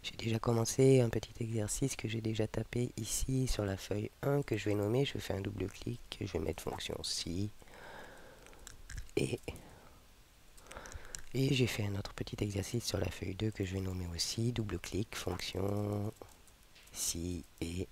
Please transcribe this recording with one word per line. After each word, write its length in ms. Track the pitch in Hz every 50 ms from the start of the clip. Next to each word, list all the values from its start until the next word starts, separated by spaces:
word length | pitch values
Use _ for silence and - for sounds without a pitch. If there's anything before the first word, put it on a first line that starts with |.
| -
J'ai 120 | - -
déjà 200 | - - 113 110
commencé 640 | 113 - 120 117 117 113 - - - 135 131 135 131
un 80 | 120 113
petit 240 | - 113 - - - -
exercice 560 | 117 110 113 113 104 107 - - 139 135 -
que 120 | - -
j'ai 140 | 113 107 113
déjà 240 | 110 110 110 107 107
tapé 460 | - - 110 110 - - 120 123 - -
ici 520 | - 113 - - - - - 131 131 131
sur 180 | 123 - - 104
la 100 | 98 95
feuille 360 | 95 - - 95 104 107 - - -
un 220 | - 139 143 143 143
que 120 | - 117
je 100 | 104 101
vais 100 | 107 101
nommer, 280 | 104 101 104 117 131 143
je 140 | 135 -
fais 160 | 110 - - -
un 80 | 98
double 260 | 98 101 101 101 92
clic, 520 | - - - - - 120 - - - - -
je 100 | 107 101
vais 80 | - 82
mettre 220 | 82 85 82 -
fonction 340 | - - - - - - 78 -
si 480 | 82 - - - - 87 82 92 101 104 - - - - - - - - - - - - - - - - - - - - - - - - - - - - - - - - -
et, 240 | - - - - - - - - - - - - - - - - - - - - - - - - - - - - - - - - - - - - - - - - - - - -
et 200 | 123 135 135 139
j'ai 120 | 127 127
fait 220 | 110 - - 104
un 80 | 101 101
autre 180 | 98 - - -
petit 240 | - - - - - 104
exercice 420 | 104 98 98 95 - - 120 -
sur 140 | - - 95
la 100 | 92 92
feuille 240 | - - 95 95 95
deux 160 | 95 107 110
que 160 | - - 98
je 80 | 90 95
vais 80 | 95
nommer 240 | 95 95 92 92 92 87 85
aussi, 380 | 85 - - - - 113 120
double 260 | 120 113 110 101 90
clic, 380 | 85 - - - 90 - - -
fonction 960 | - - 90 92 92 - - - 92 95 101 104 104 104 104 104 104 101 107 - - - - - - - - - - - - - - - -
si 520 | - - - - - 85 85 90 90 85 - - - -
et 260 | 80 85 85 90 - -